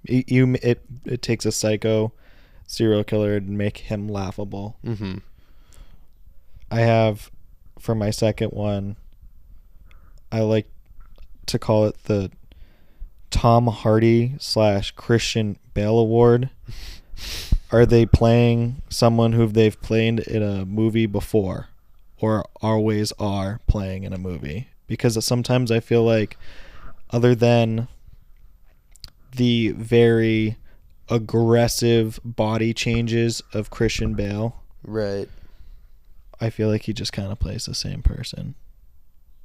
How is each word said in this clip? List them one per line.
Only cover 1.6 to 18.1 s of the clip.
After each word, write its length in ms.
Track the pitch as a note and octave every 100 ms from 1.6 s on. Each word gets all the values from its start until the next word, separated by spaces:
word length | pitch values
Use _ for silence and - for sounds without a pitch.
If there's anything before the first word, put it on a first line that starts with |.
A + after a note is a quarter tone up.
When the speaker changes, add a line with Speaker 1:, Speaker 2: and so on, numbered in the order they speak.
| G#2+ G#2+ A2 A2 A2 - - - - - -
Speaker 1:
serial 380 | - A2+ G#2
killer 320 | G#2 G#2+ G#2 G#2
and 220 | F#2+ G2+
make 200 | G2+ -
him 300 | - G#2+ G#2
laughable. 680 | G2+ F#2+ - G2+ G2 G2+ - -
Speaker 2:
Mm-hmm. 340 | G#2+ G2+ F#2 - - - - - - - - - - - - - - -
Speaker 1:
I 80 | A2+
have, 500 | A#2 A2+ A2 G#2+ - - - - - -
for 160 | - A2
my 140 | G#2+
second 400 | A2 A2 G#2+ A2
one, 480 | - G#2 G2+ G2 G#2 - - - - - - - - - - - - -
I 100 | A2+
like 260 | A2 A2 - - - - - - - - -
to 140 | A#2+
call 260 | - G#2+ G#2+
it 180 | - -
the 260 | G#2 F#2+ - - - - - - - - - -
Tom 380 | - A#2+ A#2 A#2+
Hardy 680 | A2 A2+ A2 A2+ A#2 A#2+ C#3+
slash 520 | - - G#2+ G2+ G2
Christian 640 | - - A#2 - A#2 G#2+ G2 -
Bale 260 | - G#2 A2+
Award. 500 | A2+ A2+ A#2+ A#2+ C3 -
Speaker 2:
<laughs> 40 | - - - - - - - - - - -
Speaker 1:
Are 160 | A2+ A#2
they 200 | A#2
playing 760 | A#2